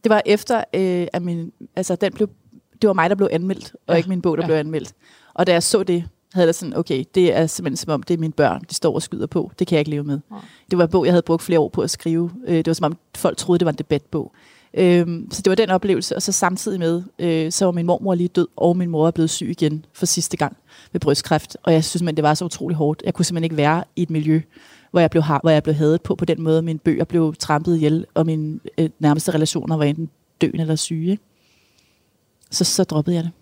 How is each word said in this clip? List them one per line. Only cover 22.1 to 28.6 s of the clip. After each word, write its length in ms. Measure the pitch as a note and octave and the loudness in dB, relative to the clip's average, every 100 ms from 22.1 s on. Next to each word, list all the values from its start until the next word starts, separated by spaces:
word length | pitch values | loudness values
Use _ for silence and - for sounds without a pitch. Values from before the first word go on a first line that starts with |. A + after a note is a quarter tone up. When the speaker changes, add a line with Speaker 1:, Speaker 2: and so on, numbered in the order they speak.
| D#3 | 0
Speaker 1:
det 60 | |
var 120 | D3 | 2
så 100 | D#3 | 0
utrolig 320 | F3 - D3 D#3+ | -4 -8 -4 0
hårdt. 260 | D3+ D#3 | 0 0
Jeg 100 | - | -4
kunne 100 | - | -2
simpelthen 200 | E3+ E3+ | -2 -2
ikke 120 | E3 D#3 | -2 2
være 280 | D3 E3 - - | 2 2 -2 -6
i 60 | |
et 80 | E3+ | -2
miljø, 300 | D#3 D3+ D#3 D#3 - - - _ | 0 2 2 0 -20 -20 -20 _
hvor 100 | F3 | 2
jeg 100 | E3 | 4
blev 120 | E3+ | 2
ha-, 160 | D3+ C#3+ | 2 2
hvor 80 | E3+ | 4
jeg 120 | D3+ | 2
blev 120 | D3+ | 2
hadet 260 | D3+ D3+ E3 | 0 2 0
på, 120 | - | -2
på 100 | - | -4
den 180 | E3+ D#3+ | -2 0
måde, 200 | D#3+ D#3+ | 2 2
mine 160 | E3 D#3+ | 0 -2
bøger 260 | E3+ - | 0 0
blev 300 | - F3 D#3 D#3 | 0 0 0 -2
trampet 380 | - D3+ E3 E3 | -2 0 2 2
ihjel, 300 | D3+ D#3+ - | 2 0 -2
og 120 | - D#3+ | -2 0
mine, 340 | D#3 D#3 D#3 | 0 -4 -8